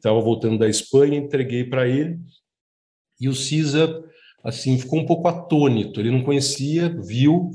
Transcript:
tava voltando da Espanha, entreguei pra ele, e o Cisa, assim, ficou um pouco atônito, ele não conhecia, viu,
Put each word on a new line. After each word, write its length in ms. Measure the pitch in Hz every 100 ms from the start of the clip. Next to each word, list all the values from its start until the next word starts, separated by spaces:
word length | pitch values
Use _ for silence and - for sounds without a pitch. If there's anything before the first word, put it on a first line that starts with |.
tava 200 | 110 110
voltando 380 | 113 110 113 110
da 100 | 107
Espanha, 480 | 107 - 135 143 147
entreguei 460 | 143 143 123 120
pra 240 | 123 131 123
ele, 320 | 135 165 170 - _ _ _ _ _ _ _ _ -
e 60 | 131
o 60 |
Cisa, 680 | 131 - 151 151 147 160 - - _ _ _
assim, 340 | 123 - 131 127
ficou 220 | - 160
um 80 | 156
pouco 220 | 170 175
atônito, 720 | 170 - 151 143 113 - 104
ele 100 | 113
não 140 | 127
conhecia, 640 | 131 143 131 - 139 165 170
viu, 640 | 170 95 117 143 175 180